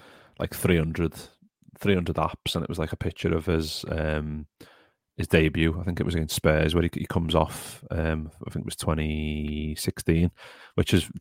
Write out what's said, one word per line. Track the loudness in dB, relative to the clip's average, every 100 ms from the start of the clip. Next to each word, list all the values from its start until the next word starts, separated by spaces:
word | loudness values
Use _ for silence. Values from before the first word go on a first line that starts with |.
| -20 -20 -20 -8
like, | -8 -2
three | 2 4
hundred, | 2 0 -2 -4 -16 _ _ _ -20 -4
three | 2
hundred | 2 2 0
apps, | -2 -2 -4 -4
and |
it | -4
was, | -4
like, | -4
a | -2
picture | -6 -2 0
of | 0 0
his, | 0 -2 -6 -6
um, | -2 -2 -2 -4 -8 -10 _ -20 -20 _ _ _ -8
his | 2
debut. | 6 6 4 2 2
I |
think | -2 -2
it | 0
was |
against | 0 -2 0
Spurs | 2 4 4 2
where |
he, | 0
he | -2 -4
comes | -2 2 2
off. | 2 -2 -14 -16 -8
Um, | -2 0 -2 -4 -12 -10
I |
think | -8
it | -8
was | -4
twenty | -2 0 0 -2 -2 -4 -4 -4 -4 -4
sixteen, | -4 -2 2 4 4 0 -14 -20 -4 -2
which | 2
is, | 2 2 0